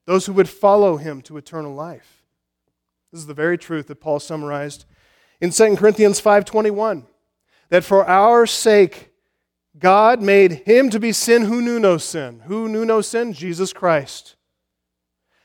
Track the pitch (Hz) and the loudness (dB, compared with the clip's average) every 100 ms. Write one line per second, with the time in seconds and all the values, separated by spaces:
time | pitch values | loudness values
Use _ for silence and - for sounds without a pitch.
0 | - 190 202 190 185 - 202 208 196 151 | -4 -4 0 0 -2 0 2 4 2 -2
1 | 156 135 - 151 - 165 147 139 170 143 | -8 -16 -18 -20 -16 -14 -14 -14 -16 -18
2 | _ _ _ _ _ _ _ _ _ _ | _ _ _ _ _ _ _ _ _ _
3 | _ 165 151 147 165 170 - 160 143 143 | _ -20 -16 -6 -4 -4 -6 -10 -10 -12
4 | 156 147 - 156 147 143 147 - _ _ | -6 -6 -6 -12 -10 -10 -10 -14 _ _
5 | _ _ _ _ 175 - 220 185 208 208 | _ _ _ _ -4 2 2 4 2 4
6 | 208 202 214 208 - 214 214 202 220 165 | 2 2 2 2 0 -2 -2 -4 -6 -6
7 | 117 _ _ _ _ _ _ 175 170 196 | -14 _ _ _ _ _ _ -2 2 2
8 | 180 190 220 240 226 - 220 208 185 - | 4 4 4 4 2 0 2 4 4 -2
9 | - _ _ _ _ _ _ 147 185 196 | -20 _ _ _ _ _ _ _ 2 4
10 | 220 240 196 196 185 160 202 240 269 214 | 4 2 2 4 4 2 2 4 2 -2
11 | 226 196 233 233 214 240 240 233 202 165 | -4 -4 0 2 2 -2 -4 0 0 0
12 | - 160 127 117 131 214 220 214 226 220 | -4 -10 -12 -16 -10 -8 -6 -4 -2 -2
13 | 202 233 240 143 180 165 190 - 180 151 | -2 -6 -6 -8 -10 -8 -8 -4 -2 -2
14 | 135 - - _ _ _ _ _ _ _ | -4 -16 -20 _ _ _ _ _ _ _
15 | _ _ _ _ | _ _ _ _